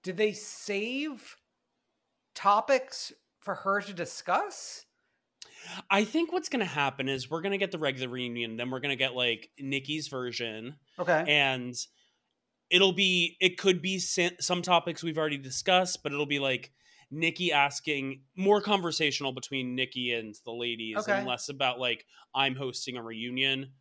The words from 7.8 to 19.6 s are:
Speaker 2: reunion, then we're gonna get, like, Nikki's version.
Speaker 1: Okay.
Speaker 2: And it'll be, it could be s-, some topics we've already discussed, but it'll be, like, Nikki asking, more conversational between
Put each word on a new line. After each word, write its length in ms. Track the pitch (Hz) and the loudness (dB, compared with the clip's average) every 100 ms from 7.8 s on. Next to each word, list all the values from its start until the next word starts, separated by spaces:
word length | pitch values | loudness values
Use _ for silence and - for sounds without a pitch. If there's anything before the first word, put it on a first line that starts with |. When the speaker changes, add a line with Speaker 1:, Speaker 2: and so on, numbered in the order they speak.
| 151 131 127 | -2 -2 -6
Speaker 2:
reunion, 480 | 127 123 120 117 113 | -4 -6 -4 -4 -4
then 140 | 123 | -4
we're 100 | 131 | -4
gonna 160 | 131 131 | -4 0
get, 180 | 131 | 0
like, 360 | 123 123 113 - - | 2 0 0 -6 -10
Nikki's 500 | 139 139 135 156 151 | -4 -4 -2 -6 -4
version. 680 | 131 123 117 117 110 117 147 _ - | -6 -6 -4 -6 -6 -10 -14 _ -6
Speaker 1:
Okay. 260 | 175 160 165 | 2 2 6
Speaker 2:
And 460 | 147 139 131 123 123 - _ _ _ _ _ _ _ _ | 4 4 2 -4 -8 -10 _ _ _ _ _ _ _ _
it'll 220 | 180 190 | 6 6
be, 440 | 175 190 180 170 - | 4 4 4 2 4
it 160 | 185 180 | 2 4
could 220 | 196 185 | 4 4
be 160 | 180 190 | 0 -2
s-, 360 | 180 - 175 170 | 0 2 2 2
some 200 | - 175 | -2 0
topics 400 | 175 170 170 156 | 4 4 4 -4
we've 160 | 170 156 | -4 0
already 200 | 156 143 | 0 -2
discussed, 640 | 131 131 - 185 185 - | -4 -4 4 4 4 -2
but 100 | 147 | -4
it'll 140 | 143 143 | -2 0
be, 120 | 143 | 2
like, 340 | 135 127 - _ _ - _ | 2 0 -4 _ _ -20 _
Nikki 420 | 147 165 165 175 | 0 0 2 2
asking, 720 | 147 139 131 - 143 135 135 _ | 4 4 2 -2 -2 -2 -8 _
more 260 | - 196 208 | 0 4 6
conversational 720 | 202 202 175 151 156 131 139 | 6 2 2 2 2 2 -2
between 420 | 127 - 135 | -4 -6 -4